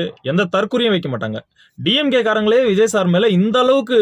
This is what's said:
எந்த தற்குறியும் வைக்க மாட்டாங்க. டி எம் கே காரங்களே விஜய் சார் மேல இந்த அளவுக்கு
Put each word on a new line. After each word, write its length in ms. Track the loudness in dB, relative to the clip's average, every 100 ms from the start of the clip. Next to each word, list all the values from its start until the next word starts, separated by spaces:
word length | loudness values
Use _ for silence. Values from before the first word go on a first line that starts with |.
| -2 -8
எந்த 220 | -4 -2
தற்குறியும் 480 | 0 -2 -2 -2 0
வைக்க 160 | -2 -4
மாட்டாங்க. 320 | -6 -6 -8 -12 _ _ -8
டி 160 | -2
எம் 160 | 0 0
கே 120 | 0
காரங்களே 380 | 0 0 2 2 2
விஜய் 200 | 2 0
சார் 200 | 0 0
மேல 220 | 2 2
இந்த 300 | 2 2 2
அளவுக்கு 380 | 2 0 2 2